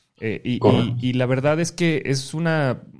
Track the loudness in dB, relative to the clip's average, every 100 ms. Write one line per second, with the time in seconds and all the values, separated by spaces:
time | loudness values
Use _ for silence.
0 | _ _ -6 -4 -4 0 4 4 2 -2
1 | -2 0 0 2 2 0 -2 0 0 0
2 | 0 -4 -4 -4 0 0 0 -2 -8